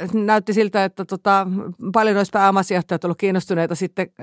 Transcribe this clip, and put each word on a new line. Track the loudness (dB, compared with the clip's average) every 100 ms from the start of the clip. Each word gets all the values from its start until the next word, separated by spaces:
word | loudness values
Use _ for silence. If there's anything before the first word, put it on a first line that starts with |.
| -6
näytti | -2 2 2 2
siltä, | 0 0 0
että | -2 -4
tota, | -8 -4 2 2 2 -4 -6 -10 -2
paljon | 2 2 2
olisi | 0
pääomasijoittajat | 2 2 2 0 -2 -2 -4
ollut | -2 -2
kiinnostuneita | 0 0 -2 -2 -2
sitten | -2 -6 -4 -8 -8